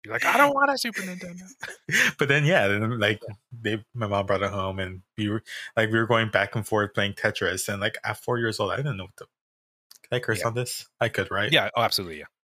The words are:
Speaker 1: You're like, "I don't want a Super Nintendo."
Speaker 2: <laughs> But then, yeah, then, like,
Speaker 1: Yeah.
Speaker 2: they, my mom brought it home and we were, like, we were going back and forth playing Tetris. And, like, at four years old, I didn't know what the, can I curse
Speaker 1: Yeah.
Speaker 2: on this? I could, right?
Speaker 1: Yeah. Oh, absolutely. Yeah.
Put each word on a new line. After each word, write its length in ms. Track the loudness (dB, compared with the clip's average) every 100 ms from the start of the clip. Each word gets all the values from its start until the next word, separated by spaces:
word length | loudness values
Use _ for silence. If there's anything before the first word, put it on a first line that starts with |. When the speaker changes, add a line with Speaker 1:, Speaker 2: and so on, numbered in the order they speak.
Speaker 1:
You're 100 | -8
like, 120 | -2 2
"I 100 | 6
don't 160 | 6
want 160 | 6 4
a 60 | 2
Super 260 | -2 -6
Nintendo." 400 | -8 -10 -12 -14 -18 -16 -16 -14 -2
Speaker 2:
<laughs> 300 | 2 2 2
But 80 | 2
then, 180 | 4 4
yeah, 220 | 4 4
then, 320 | 2 0 2
like, 220 | 2 0 -4
Speaker 1:
Yeah. 80 | -16 _ -8 -4 -4
Speaker 2:
they, 80 | -6
my 140 | -6 0
mom 180 | 0 2
brought 160 | 0
it 80 | 0
home 280 | -2 -4 -4
and 240 | -8 -10 -14 -4
we 120 | -2
were, 120 | -2 -6 -12 -6 0
like, 120 | 2
we 80 | 2
were 80 | 4
going 240 | 2 4
back 220 | 2 2 -2
and 120 | 0
forth 260 | 0 0
playing 200 | 0 -2
Tetris. 560 | 0 -2 0 -2 -2 -4
And, 100 | -4
like, 180 | -4 -4
at 140 | -8 -8
four 220 | -4 -2
years 200 | -2 -2
old, 120 | -2
I 20 | -2
didn't 200 | -4 -6
know 80 | -10
what 100 | -16
the, 100 | -20 _ _ _ _ _ _ -20
can 140 | _ -4
I 20 |
curse 200 | -2 -2
Speaker 1:
Yeah. 60 | -2
Speaker 2:
on 60 | -2
this? 300 | -4 -8 -12 _
I 80 | -2
could, 240 | 0 -2
right? 180 | -2 2
Speaker 1:
Yeah. 180 | 2 2 0
Oh, 40 |
absolutely. 380 | 0 0 -4 -10
Yeah. 60 | -16 _